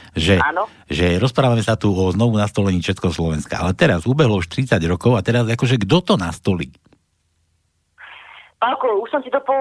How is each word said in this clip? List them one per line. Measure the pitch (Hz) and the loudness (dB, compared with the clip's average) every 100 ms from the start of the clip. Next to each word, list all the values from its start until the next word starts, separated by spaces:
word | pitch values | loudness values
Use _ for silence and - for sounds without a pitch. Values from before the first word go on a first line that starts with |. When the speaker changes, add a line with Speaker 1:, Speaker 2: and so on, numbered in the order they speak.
| - | -12
Speaker 1:
Že, | - 80 95 | -4 2 2
Speaker 2:
Áno. | - 170 214 - - | 2 -2 -6 -8 -8
Speaker 1:
že | 73 87 90 | 0 0 2
rozprávame | 127 - 131 117 | 0 2 2 2
sa | 104 | 0
tu | 110 104 | 0 0
o | 92 92 | 2 0
znovu | 92 120 107 | 2 2 2
nastolení | 104 - 98 90 | 0 0 0 0
Československa, | 82 95 92 82 82 78 - - | -2 -2 -2 -2 -2 -4 -6 -4
ale | 87 | -2
teraz | 92 160 87 | 2 2 2
ubehlo | 117 143 127 101 | 0 2 2 2
už | 90 | -2
tridsať | - 131 101 | -4 -2 0
rokov | 82 90 117 | 0 0 2
a | 117 | 0
teraz | 92 120 113 | 0 0 0
akože | 117 123 127 | -2 0 0
kto | 95 185 | 2 2
to | - 185 | 2 0
nastolí? | 85 - - 90 73 - _ _ _ _ _ _ _ _ _ _ _ _ - - - - - - | -2 -6 -2 -2 -4 -12 _ _ _ _ _ _ _ _ _ _ _ _ -20 -20 -20 -20 -16 -4
Speaker 2:
Pálko, | 233 - 254 202 | -2 0 0 -2
už | 226 | -2
som | 294 | -4
ti | 262 | -2
to | 269 | -4
po-, | 269 269 | 0 0